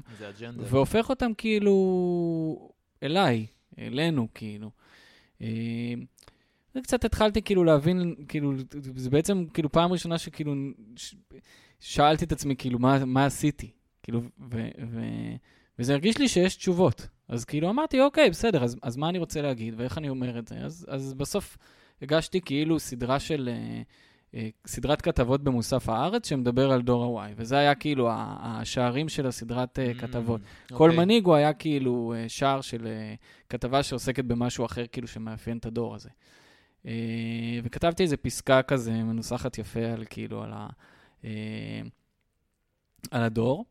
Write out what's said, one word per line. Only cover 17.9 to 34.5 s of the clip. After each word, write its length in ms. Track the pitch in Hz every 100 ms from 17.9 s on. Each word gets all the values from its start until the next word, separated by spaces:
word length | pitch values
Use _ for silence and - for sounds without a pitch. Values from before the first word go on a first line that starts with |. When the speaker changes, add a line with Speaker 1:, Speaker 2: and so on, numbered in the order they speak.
| 262
Speaker 2:
"אוקיי, 280 | 277 311 262
בסדר, 340 | 165 233 165
אז, 140 | 120 120
אז 160 | 127 123
מה 120 | 156
אני 80 | 180
רוצה 240 | 165 156
להגיד, 320 | 143 120 113 113
ואיך 200 | 127 -
אני 120 | 147
אומר 300 | 131 127 117
את 80 | 113
זה?" 80 | 113
אז, 280 | 135 170 -
אז 240 | 135 135
בסוף 440 | 131 143 202 - - _ _ _ -
הגשתי, 400 | 139 156 - 185
כאילו, 380 | - 139 156 156
סדרה 400 | - 123 123 147
של, 300 | - 151 123
אה, 300 | 117 113 117 117 _ _ _ _ -
אה, 140 | 110 - -
סדרת 340 | - 127 151
כתבות 420 | 175 160 120 139
במוסף 460 | 143 123 110 131 -
הארץ, 400 | 113 156 233 -
שמדבר 420 | 139 123 120 135
על 100 | 131
דור 400 | 123 120 120 113
ה-Y, 120 | 104 104
וזה 220 | 113 139
היה, 180 | 143 139
כאילו, 340 | 151 139 117
ה-, 280 | 110 107 104
השערים 680 | 120 113 110 - 123 127 160
של 180 | - 131
הסדרת, 520 | - 117 120 123 -
אה, 120 | 127
Speaker 1:
Mm, 80 | 123
Speaker 2:
כתבות. 400 | 113 123 117 113 - -
Speaker 1:
אוקיי. 140 | - 123
Speaker 2:
כל 140 | 160
מנהיג 340 | 165 180 233 180
הוא 100 | 151
היה, 180 | 151
כאילו, 600 | 147 156 143 131 120 117 117
אה, 120 | 113
שער 320 | - 139 135
של, 260 | - 117 113
אה, 260 | 110 107 104 - - -
כתבה 340 | 123 123 135
שעוסקת 420 | 139 123 127 123 123
במשהו 400 | 120 123